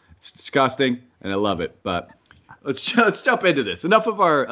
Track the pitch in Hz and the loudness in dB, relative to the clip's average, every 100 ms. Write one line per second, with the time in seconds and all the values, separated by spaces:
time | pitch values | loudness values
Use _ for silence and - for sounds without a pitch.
0 | _ _ - - - 143 131 - 131 123 | _ _ -20 -16 -4 0 0 2 0 0
1 | - _ 95 98 104 87 82 _ 98 87 | -8 _ -4 -2 0 -2 -6 _ -4 -4
2 | - - _ - - - 143 135 - 233 | -6 -16 _ -20 -20 -12 -8 -6 -2 0
3 | 214 - 269 240 185 139 101 87 165 220 | 0 0 0 0 2 2 0 -4 2 2
4 | 220 202 175 147 117 | 2 0 2 2 2